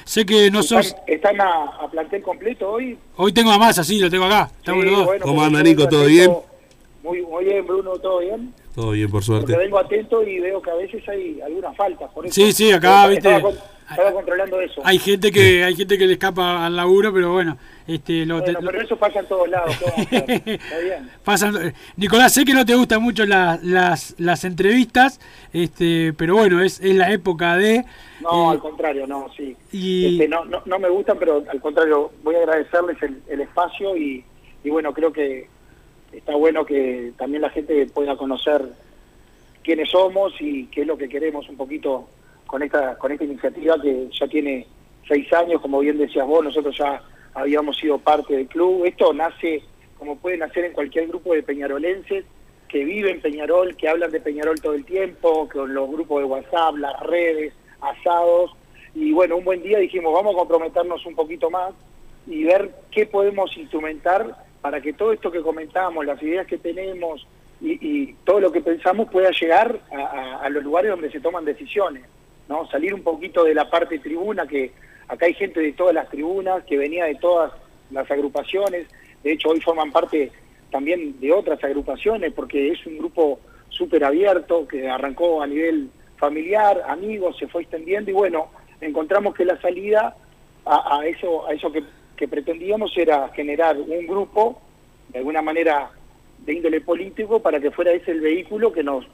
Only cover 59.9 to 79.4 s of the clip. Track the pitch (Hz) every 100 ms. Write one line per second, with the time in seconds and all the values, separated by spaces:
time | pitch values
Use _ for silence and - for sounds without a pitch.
59.9 | 185 160 170 208 180 165 165 160 175 170
60.9 | 165 170 156 156 165 165 180 185 185 -
61.9 | - - - 185 156 160 190 202 - -
62.9 | 214 208 196 202 196 185 170 151 156 156
63.9 | 156 175 196 226 - - _ 143 147 151
64.9 | 143 220 208 190 165 160 160 156 180 185
65.9 | 160 143 139 151 180 185 165 175 180 190
66.9 | 180 170 156 - _ _ - 156 - 156
67.9 | 147 135 - - 202 185 165 165 165 185
68.9 | 202 220 185 185 - 165 175 233 220 -
69.9 | 143 139 139 131 135 139 147 143 170 208
70.9 | 180 151 147 165 180 151 - 135 - 175
71.9 | 135 - _ _ _ - 151 156 143 185
72.9 | 196 165 156 180 180 160 151 147 170 170
73.9 | 156 147 170 208 190 151 143 127 - -
74.9 | - - 135 175 175 196 165 156 143 180
75.9 | 160 131 143 160 196 185 185 - 139 143
76.9 | 175 160 139 175 175 147 - - _ -
77.9 | 135 131 143 143 143 139 185 202 175 156
78.9 | - - _ 143 160